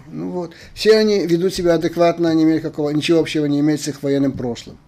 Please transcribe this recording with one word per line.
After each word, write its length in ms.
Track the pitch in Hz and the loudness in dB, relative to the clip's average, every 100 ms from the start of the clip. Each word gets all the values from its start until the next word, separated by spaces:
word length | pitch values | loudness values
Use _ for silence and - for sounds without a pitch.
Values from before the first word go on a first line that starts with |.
| 160 | -14
Ну 160 | 156 185 | -12 -8
вот. 220 | 180 170 - - | -8 -10 -14 -18
Все 240 | - 208 220 | 0 4 4
они 280 | 214 202 170 | 4 0 0
ведут 280 | 170 185 | 0 0
себя 200 | 185 175 | 0 0
адекватно, 600 | 165 165 170 170 170 170 | 0 0 2 2 2 0
не 80 | 160 | 2
имеют 180 | 160 160 | 2 0
какого, 280 | 156 156 147 | -4 -4 -2
ничего 280 | 151 143 165 | -2 2 2
общего 260 | 156 156 147 | 0 -2 -2
не 140 | 143 | 0
имеют 200 | 151 147 | 0 0
с 80 | 151 | -4
их 140 | 139 | -6
военным 300 | 139 139 139 | -2 0 -2
прошлым. 440 | - 123 113 - - | -4 -8 -10 -14 -20